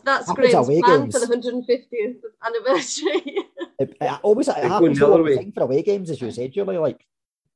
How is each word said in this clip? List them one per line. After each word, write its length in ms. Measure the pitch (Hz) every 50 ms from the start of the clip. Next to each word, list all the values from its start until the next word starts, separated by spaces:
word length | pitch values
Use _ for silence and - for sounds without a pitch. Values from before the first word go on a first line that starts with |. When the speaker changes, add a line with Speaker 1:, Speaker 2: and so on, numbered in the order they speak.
| _
Speaker 1:
that's 240 | 269 269 254 - 156
Speaker 2:
Happens 220 | 175 175 240 247 240
Speaker 1:
Graham's 160 | - 123 123
Speaker 2:
away 120 | 143 165 170
Speaker 1:
plan 180 | - - 143
Speaker 2:
games. 140 | 120 - -
Speaker 1:
for 60 | 262
the 60 | 233
hundred 280 | 240 240 240 240 247 247
and 100 | 247 240
fiftieth 500 | - 240 247 - _ - 240 208 233 247 - - 220 - _ -
anniversary. 920 | 233 233 226 233 254 269 320 262 - - 277 294 330 294 359 - 277 - - - -
<laughs> 280 | _ - 339 - _ -
Speaker 2:
It, 180 | - - - _
it 200 | 151 139 139 143 -
always, 260 | 202 214 220 285 277
it 80 | - -
Speaker 3:
It's 80 | -
Speaker 2:
happens 140 | 180 185 208
Speaker 3:
going 140 | 170 160 143 139
the 80 | 143
Speaker 2:
all 80 | - -
Speaker 3:
other 80 | 165 165 156
Speaker 2:
the 60 | 139
Speaker 3:
way. 60 | 127 -
Speaker 2:
time 100 | 202 -
for 100 | 233 160
away 200 | 123 131 147 165
games, 280 | 208 202 196 185 165
as 100 | 151 -
you 100 | 127 113
said, 220 | 101 117 123 131 139
Julie, 240 | 202 196 185 190 175
like, 240 | 156 139 - - _ _ _ _ _ _ _ _ _ _ _